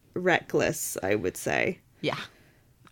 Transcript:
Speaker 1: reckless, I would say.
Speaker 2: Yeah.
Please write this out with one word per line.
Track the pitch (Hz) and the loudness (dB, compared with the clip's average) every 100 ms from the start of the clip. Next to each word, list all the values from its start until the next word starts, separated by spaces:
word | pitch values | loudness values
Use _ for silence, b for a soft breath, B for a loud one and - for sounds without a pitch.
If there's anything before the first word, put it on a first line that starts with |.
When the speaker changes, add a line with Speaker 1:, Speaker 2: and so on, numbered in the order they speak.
| _ | _
Speaker 1:
reckless, | - 180 165 - 160 87 156 - - | -2 2 2 2 2 2 0 -6 -4
I | 95 104 | 0 0
would | 92 - | 0 -4
say. | - 67 60 - _ _ | -2 0 0 -2 _ _
Speaker 2:
Yeah. | 151 - B B B B B _ - | -6 -6 B B B B B _ -12